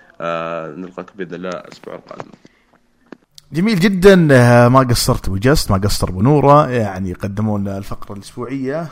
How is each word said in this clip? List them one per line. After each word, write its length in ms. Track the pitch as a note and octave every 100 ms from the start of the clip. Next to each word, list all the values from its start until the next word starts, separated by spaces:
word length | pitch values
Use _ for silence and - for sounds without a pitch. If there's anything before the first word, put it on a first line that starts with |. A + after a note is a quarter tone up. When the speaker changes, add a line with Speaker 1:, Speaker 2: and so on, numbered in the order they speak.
| _ -
Speaker 1:
آه، 480 | E2+ E2 E2 E2+ D#2+
نلقاكم 440 | D2+ F#2 F#2 F#2+ G2
بإذن 180 | F2+
الله 140 | G2 F#2
الأسبوع 460 | F2 - - -
القادم. 360 | - - - - _ _ _ _ _ _ _ _ - _ _ _
Speaker 2:
جميل 280 | D3 G#3 G3
جدًا. 480 | G#3 F#3+ G3 F#3 D#3
آه، 360 | B2+ A#2+ A#2+ A#2+
ما 120 | C3
قصرت 480 | B2+ A2 - A#2 F#2
أبو 80 | F#2+
جست، 340 | B2+ D#3 -
ما 60 | F#2+
قصر 320 | G2+ - G2
أبو 140 | F#2
نورة، 480 | A#2 D3 C#3 C#3+ C#3+
يعني 420 | B2 G#2 F#2 F#2+
قدموا 460 | - G#2+ G2+ G#2+ G#2
لنا 200 | G2 G2
الفقرة 380 | F#2+ - - G2+
الأسبوعية، 680 | - - A#2 C#3 C3 D3+ D#3+